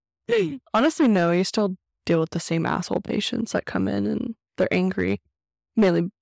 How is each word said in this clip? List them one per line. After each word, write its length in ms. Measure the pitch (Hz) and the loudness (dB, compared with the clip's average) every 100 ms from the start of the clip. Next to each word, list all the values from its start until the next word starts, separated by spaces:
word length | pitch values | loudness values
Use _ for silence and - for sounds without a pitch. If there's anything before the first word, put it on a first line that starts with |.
| _ _ - | _ _ -2
<laughs> 320 | 466 175 262 _ | 0 0 -4 _
Honestly, 340 | 214 285 - 277 | 0 0 2 4
no. 240 | 196 170 | 4 4
You 140 | 175 190 | 2 0
still 320 | - 208 190 _ _ - | 0 -2 -2 _ _ -2
deal 140 | 170 | 0
with 120 | 160 | 0
the 100 | 175 | -4
same 240 | - 165 160 | -4 -2 -2
asshole 340 | - 180 196 | -2 -2 -4
patients 540 | - - 214 226 220 | -2 -4 -2 -4 -4
that 120 | - - | -4 -4
come 220 | 190 190 | -4 -2
in 180 | 202 208 | -2 -2
and 300 | 214 - 226 _ - | -2 -6 -10 _ -4
they're 160 | - | 0
angry, 480 | 185 185 185 185 202 _ _ _ _ _ - | 0 0 0 -2 -2 _ _ _ _ _ 2
mainly 340 | 196 170 175 - | 4 4 0 -4